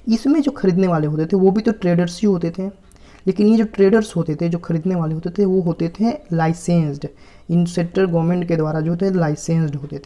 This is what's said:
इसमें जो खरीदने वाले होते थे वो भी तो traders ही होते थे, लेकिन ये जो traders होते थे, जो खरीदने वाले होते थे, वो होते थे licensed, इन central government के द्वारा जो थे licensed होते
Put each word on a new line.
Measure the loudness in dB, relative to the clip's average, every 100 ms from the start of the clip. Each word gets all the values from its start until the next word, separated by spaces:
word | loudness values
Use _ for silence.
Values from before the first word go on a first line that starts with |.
| -2
इसमें | 0 2 2
जो | 0
खरीदने | 0 0 2 2
वाले | 2 0
होते | -2 0
थे | 4
वो | 4
भी | 4
तो | 0
traders | 0 0 2 0 0
ही | 0
होते | 0 -2
थे, | -6 -10 -10 -20 -20 -20 -6 -4
लेकिन | 2 4
ये | 4
जो |
traders | 2 2 4 4 2 -4
होते | -4 -2
थे, | -2
जो | -4
खरीदने | -2 -2 0
वाले | -2 -2
होते | -4 -6
थे, | 0
वो | 2 2
होते | 0 -2 -4 -2
थे | -2 -2 -4
licensed, | -2 0 -2 0 2 0 -4 -10 -14 -20 -20 -2
इन | 0
central | 0 -2 -2 0 0
government | 2 0 0 0
के | -2
द्वारा | -2 -2
जो | -2 -2
थे | -2
licensed | 0 0 -2 -2 -2 0 -4
होते | -10 -12